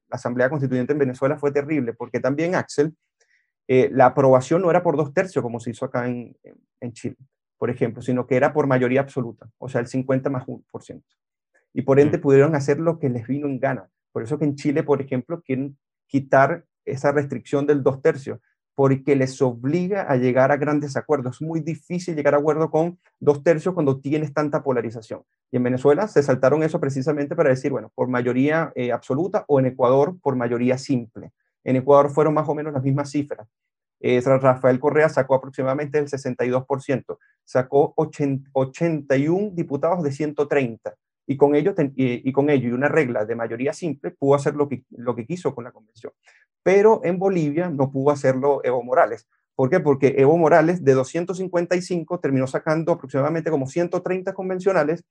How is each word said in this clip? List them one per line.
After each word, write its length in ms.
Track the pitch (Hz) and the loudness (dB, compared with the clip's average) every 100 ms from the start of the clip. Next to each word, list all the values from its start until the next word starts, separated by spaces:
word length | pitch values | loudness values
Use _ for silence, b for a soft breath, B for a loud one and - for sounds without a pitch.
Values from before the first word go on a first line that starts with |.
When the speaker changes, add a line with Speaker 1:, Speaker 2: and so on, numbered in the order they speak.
| _ | _
Speaker 1:
Asamblea 400 | 127 - 123 127 | -8 -4 0 0
Constituyente 440 | 147 131 127 123 | 0 -2 0 0
en 60 | 147 | 0
Venezuela 380 | 127 123 135 143 | -2 0 -2 0
fue 140 | 143 | -2
terrible, 420 | 143 139 151 117 | -2 -2 -2 -2
porque 260 | - 120 120 | -6 -8 -4
también, 360 | 131 143 165 170 | -2 -2 0 -2
Axel, 400 | - - 151 - _ _ _ _ _ _ - | -2 0 -2 -4 _ _ _ _ _ _ 0
eh, 220 | 131 120 | 2 4
la 140 | 131 127 | 4 4
aprobación 560 | 147 135 127 - 165 | 6 4 4 4 0
no 80 | 180 | 2
era 100 | 175 | 2
por 160 | 175 143 | 2 0
dos 160 | 135 | -2
tercios, 300 | 175 185 135 | -2 -2 -4
como 160 | 117 117 | -4 -6
se 100 | 120 | -8
hizo 160 | 113 131 | -8 -8
acá 220 | 123 123 | -6 -4
en, 280 | 120 117 - | -6 -10 -18
en, 140 | - - _ _ | -20 -20 _ _
en 100 | 123 | -14
Chile, 260 | - 143 - _ _ _ _ | -12 -12 -14 _ _ _ _
por 100 | - | -6
ejemplo, 320 | 123 143 113 | -2 -4 -4
sino 240 | 117 127 120 | -4 -4 0
que 100 | 131 | 2
era 160 | 147 | 2
por 140 | 151 143 | 2 2
mayoría 360 | 127 123 131 | 2 2 0
absoluta, 460 | 139 135 117 107 - _ | -2 -6 -8 -12 -20 _
o 100 | 131 | -8
sea, 100 | 120 | -6
el 80 | 123 | -4
cincuenta 440 | 131 127 131 139 | -4 -2 -2 -2
más 120 | 127 - | -6 -8
uno 160 | 120 _ | -14 _
por 100 | - | -18
ciento. 240 | - 101 _ _ _ _ _ _ _ | -18 -20 _ _ _ _ _ _ _
Y 120 | 135 | -6
por 160 | 135 135 | 2 4
ende 180 | 143 165 | 4 2
Speaker 2:
Mm. 40 | |
Speaker 1:
pudieron 340 | 143 135 147 147 | 4 6 6 2
hacer 240 | 139 143 | 0 0
lo 180 | 165 160 | -2 -2
que 120 | 139 | -2
les 180 | 120 110 | -4 -6
vino 200 | 143 143 | -6 -4
en 120 | 127 | -4
gana. 280 | 135 120 - _ _ | -4 -4 -10 _ _
Por 120 | 120 | -10
eso 160 | 113 147 | -6 -4
que 60 | 147 | -4
en 100 | 139 | -2
Chile, 260 | 151 143 | -2 -2
por 200 | 139 139 | 0 -2
ejemplo, 420 | 135 127 - 165 | -2 -6 -6 -10
quieren 340 | - 127 139 139 _ _ _ | -6 -6 -6 -12 _ _ _
quitar 580 | 135 139 135 139 170 - _ | -6 2 4 4 0 -12 _
esa 280 | - 131 143 | -10 -4 0
restricción 560 | 143 139 123 - 143 147 | 0 -2 -6 -4 -2 0
del 160 | 147 | 0
dos 180 | 135 135 | 0 0
tercios, 380 | 165 135 110 117 _ _ _ | 0 -2 -6 -14 _ _ _
porque 420 | - 135 135 147 139 | 0 2 2 2 2
les 260 | 131 - | 0 0
obliga 600 | 131 117 131 170 180 196 | -2 0 -2 -2 -2 -4
a 160 | - 127 | 0 0
llegar 340 | 123 127 135 | 2 4 4
a 60 | 143 | 2
grandes 400 | 147 151 143 127 | 0 -2 -2 -6
acuerdos. 400 | - 147 123 - | -2 -2 -2 -8
Es 40 | |
muy 200 | 156 165 | -6 -6
difícil 520 | 151 156 - 175 180 | -6 -10 -8 -8 -6
llegar 200 | 151 143 | -2 2
a 60 | 143 | 2
acuerdo 300 | 151 151 156 | 2 0 0
con 300 | 156 170 180 _ _ | 0 -2 -6 _ _
dos 200 | 147 143 | 0 2
tercios 320 | 170 160 180 | 2 0 0
cuando 280 | 175 139 135 | -2 0 -2
tienes 320 | 139 151 147 | -2 -4 -2
tanta 300 | 156 147 156 | -2 -2 -2
polarización. 580 | 139 123 113 113 - 104 - _ _ | -2 -2 -4 -8 -12 -14 -16 _ _
Y 60 | 123 | -2
en 80 | |
Venezuela 460 | 123 127 143 147 214 | -2 2 2 2 2
se 120 | 147 | 2
saltaron 400 | 139 131 131 156 | 2 2 2 2
eso 160 | 156 160 | 0 -2
precisamente 600 | 139 135 135 147 143 170 | -4 -2 -2 -2 -2 0
para 140 | 147 | 2
decir, 200 | 131 143 | 2 -2
bueno, 180 | 127 110 - | -4 -6 -6
por 140 | 123 | -2
mayoría, 640 | 123 123 127 143 160 151 - | -2 0 0 2 0 -2 -4
eh, 160 | 120 | -4
absoluta 540 | 117 - 131 190 202 - | -4 -4 -4 -2 -4 0
o 140 | 139 | 2
en 60 | 127 | 2
Ecuador 500 | 131 123 135 143 185 | 2 4 4 2 -2
por 140 | 143 127 | -4 -2
mayoría 420 | 120 120 123 131 | -2 0 0 0
simple. 540 | 139 123 113 - 85 _ _ _ | -2 -4 -4 -14 -20 _ _ _
En 140 | - 127 | -2 0
Ecuador 320 | 127 143 143 | 6 6 6
fueron 240 | 139 151 | 2 2
más 160 | 151 151 | 2 -2
o 60 | 151 | -4
menos 180 | 151 | -6
las 100 | 139 | -4
mismas 280 | 135 143 143 | -2 -2 -2
cifras. 360 | 147 143 - 110 _ _ _ _ _ | -4 -6 -8 -14 _ _ _ _ _
Eh, 180 | 123 123 | 0 2
Ra-, 200 | 127 131 | 2 4
Rafael 380 | 135 127 131 127 | 4 4 2 2
Correa 300 | 147 151 156 | 2 2 2
sacó 280 | 147 131 131 | 2 0 0
aproximadamente 640 | 135 139 131 139 147 147 | 0 -6 -4 -4 -2 -4
el 120 | 143 | -2
sesenta 340 | 139 135 120 | -6 -6 -4
y 60 | 123 | -2
dos 160 | 127 131 | -2 -2
por 160 | 139 | -4
ciento, 380 | - 123 - - _ _ _ | -2 -4 -4 -14 _ _ _
sacó 480 | 131 127 139 151 - | -2 2 2 2 0
ochen-, 480 | 156 - 143 135 - | -4 -2 -2 -4 -4
ochenta 640 | 135 131 - 170 151 139 135 | -2 -2 -2 -2 -2 0 0
y 140 | 151 | 2
un 260 | 185 214 170 | 0 -2 -6
diputados 480 | 151 139 160 180 | -6 -2 -2 0
de 80 | 143 | -2
ciento 380 | 135 151 147 143 | -4 -4 -4 0
treinta. 460 | 143 120 110 - - _ _ - | 0 0 -4 -14 -16 _ _ -8
Y 100 | 139 | 2
con 180 | 143 147 | 4 4
ello 180 | 175 | 2
ten-, 200 | 190 139 135 | 0 -2 0
y, 320 | 131 120 135 | -2 -2 -2
y 40 | |
con 180 | 135 147 | 0 2
ello 200 | 139 120 | 2 0
y 20 | |
una 160 | 120 147 | 0 0
regla 380 | 160 123 120 107 | 0 0 -2 -4
de 100 | 117 | -4
mayoría 380 | 113 117 139 | -6 -6 -6
simple 380 | - 180 143 175 | -4 -6 -8 -10
pudo 240 | - 139 143 | -2 2 2
hacer 200 | 147 143 | 2 -2
lo 120 | 143 | -2
que, 160 | 123 - | -4 -12
lo 240 | - 120 117 | -10 -6 -6
que 100 | 117 | -8
quiso 280 | 180 - | -6 -6
con 100 | 127 | -6
la 80 | 120 | -10
convención. 420 | - 110 _ - - b b b _ | -18 _ _ -20 -20 b b b _
Pero 380 | 175 196 214 220 | 2 6 6 4
en 140 | 165 180 | 2 -2
Bolivia 520 | 196 180 151 151 180 | 0 0 0 -2 -2
no 220 | 139 135 | -2 -2
pudo 200 | 135 139 | 0 0
hacerlo 500 | 143 135 131 143 139 | 2 0 2 0 0
Evo 200 | 127 127 | 0 -2
Morales. 440 | 123 143 113 113 _ _ _ - | 0 2 2 0 _ _ _ -2
¿Por 140 | 131 | 2
qué? 100 | 180 | 2
Porque 360 | 147 135 131 139 | 2 4 4 4
Evo 200 | 135 170 | 4 6
Morales 460 | 151 165 156 180 | 6 6 4 2
de 100 | 135 | 4
doscientos 440 | 131 127 165 175 175 | 2 2 -4 -6 -6
cincuenta 380 | 185 175 175 180 | -4 -4 -2 -2
y 60 | |
cinco 380 | 180 175 160 175 | -2 -6 -4 -4
terminó 280 | 143 135 131 | -2 0 -2
sacando 440 | 156 165 160 165 | -2 -2 0 0
aproximadamente 580 | 160 131 139 147 165 160 | -2 -2 -2 -2 -2 -2
como 180 | 151 135 | -2 -2
ciento 340 | 170 175 180 | -4 -4 -4
treinta 320 | 180 185 185 | -4 -4 -6
convencionales 720 | 190 185 185 190 185 147 170 _ | -8 -6 -2 0 0 0 -4 _